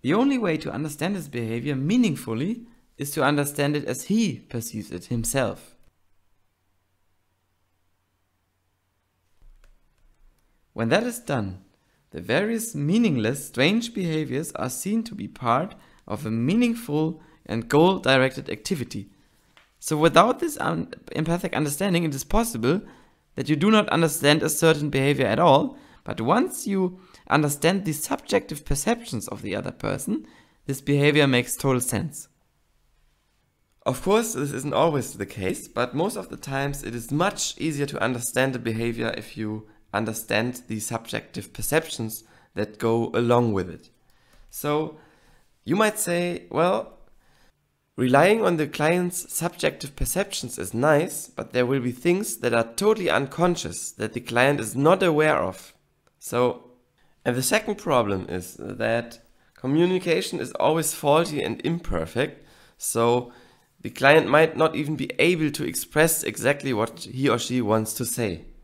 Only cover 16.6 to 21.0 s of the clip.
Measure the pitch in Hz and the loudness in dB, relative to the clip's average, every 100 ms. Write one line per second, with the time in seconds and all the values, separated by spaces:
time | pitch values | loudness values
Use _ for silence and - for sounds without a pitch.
16.6 | 247 233 - 147 156 160 - _ - 113 | 2 0 -2 0 0 -4 -14 _ -8 -6
17.6 | 113 143 175 190 - 135 131 - - - | 2 6 6 4 4 4 4 0 -10 -10
18.6 | - 170 - 104 - _ _ _ _ _ | -6 -6 -4 -8 -12 _ _ _ _ _
19.6 | _ _ - 156 165 156 214 262 339 294 | _ _ -4 4 6 8 6 2 -4 -4
20.6 | - 165 - - | -2 -2 -6 -12